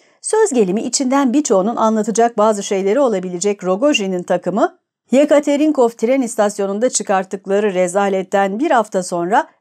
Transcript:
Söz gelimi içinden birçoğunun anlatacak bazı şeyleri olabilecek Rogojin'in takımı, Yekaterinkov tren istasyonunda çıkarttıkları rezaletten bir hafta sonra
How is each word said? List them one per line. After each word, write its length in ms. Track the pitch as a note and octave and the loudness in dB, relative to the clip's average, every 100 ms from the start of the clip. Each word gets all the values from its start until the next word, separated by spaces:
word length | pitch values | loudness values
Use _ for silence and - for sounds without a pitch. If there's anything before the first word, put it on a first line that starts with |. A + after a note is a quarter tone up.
| _ _ | _ _
Söz 320 | - A4 A4 | -4 0 2
gelimi 280 | B3 F#3+ G#3 | 2 0 0
içinden 520 | B3+ - B3+ C#4 C#4 | -4 -4 0 0 2
birçoğunun 420 | C4+ D4 G3 G3+ - | 0 2 2 0 0
anlatacak 640 | A3 A3 G#3+ A3 A#3 A#3 | 0 0 -2 0 0 2
bazı 260 | G#3+ G#3 | 0 0
şeyleri 360 | G3 G3 G3 A#3 | -2 -2 0 2
olabilecek 640 | C4 F#3+ F3+ F3 G3+ G3+ | 2 0 -4 -4 -4 -2
Rogojin'in 600 | F3+ F#3+ D4 C#4+ F#3+ F#3 | -2 0 0 0 -2 -4
takımı, 540 | F3+ F3 F3+ G3 E4+ _ _ _ - | -2 -2 -2 -2 -2 _ _ _ 0
Yekaterinkov 800 | B3+ D4+ D4 D4 C#4+ D#4 D4 A#3 | 2 4 4 2 0 2 2 0
tren 320 | - A3+ C4+ | 0 -2 0
istasyonunda 680 | A#3 - G#3 G#3 G3 G3+ B3+ | -2 -2 -2 -2 -4 -2 -2
çıkarttıkları 840 | - G#3 F#3+ F#3+ G3 F#3+ G3+ G#3+ | -2 -2 -2 -2 -10 -2 -2 0
rezaletten 880 | F#3 F3+ F#3 G3+ F#3+ F#3 G3+ G3 G#3 | 0 0 0 0 -2 -2 0 0 -2
bir 120 | D#4+ | 0
hafta 320 | C4 G#3+ F#3+ | 0 0 -4
sonra 440 | F3+ F3 E3+ A#3+ E4 _ | -4 -4 0 -2 -2 _